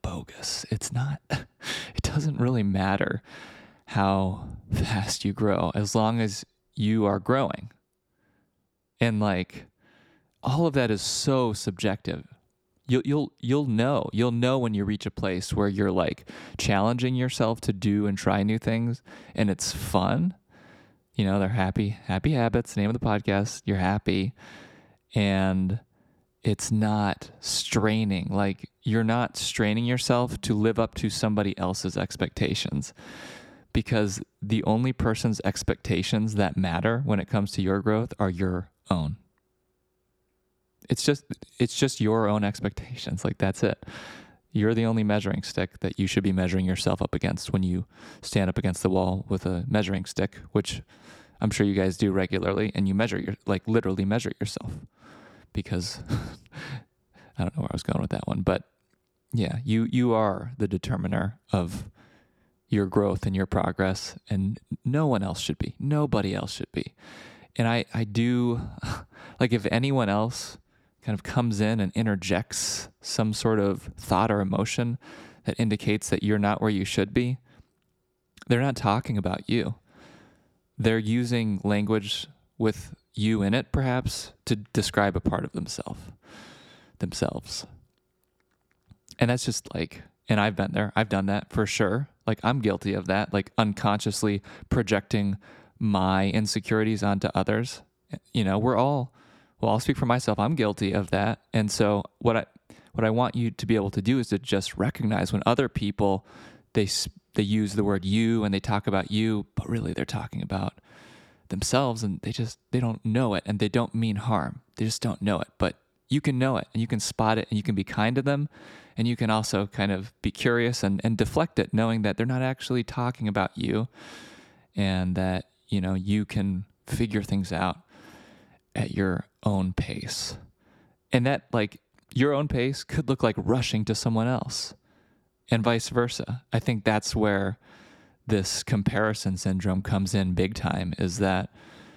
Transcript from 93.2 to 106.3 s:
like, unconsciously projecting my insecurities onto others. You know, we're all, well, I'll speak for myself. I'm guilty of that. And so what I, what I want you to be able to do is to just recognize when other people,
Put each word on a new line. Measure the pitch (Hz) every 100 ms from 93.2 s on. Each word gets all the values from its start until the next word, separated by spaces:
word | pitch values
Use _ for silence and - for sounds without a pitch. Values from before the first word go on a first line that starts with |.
| -
like, | 101 - -
unconsciously | 107 98 104 104 110 - 110 101 - - -
projecting | 127 107 101 - 107 101 98 - - - _
my | 110 98 95 95 98
insecurities | 104 104 107 - 110 110 107
onto | 101 98 -
others. | 98 95 107 123 - - _ _ - _
You | 123
know, | 95 98
we're | 120 113
all, | 135 143 123 - - - _ _
well, | 110
I'll | 110
speak | - 131
for | 120
myself. | 123 117 104
I'm | 107 156
guilty | 104 101 98
of | 98 92
that. | 95 107 107 _
And | 113 104
so | - 104 101 - _
what | 120 113
I, | - _ - - -
what | -
I | 110
want | 113 123 120
you | 117
to | - 104
be | 113
able | 98
to | 101
do | 98 131
is | 113
to | 98
just | - 98 - -
recognize | 104 - 107 104 92
when | 104 113
other | 123 127
people, | - 101 - 101 95 -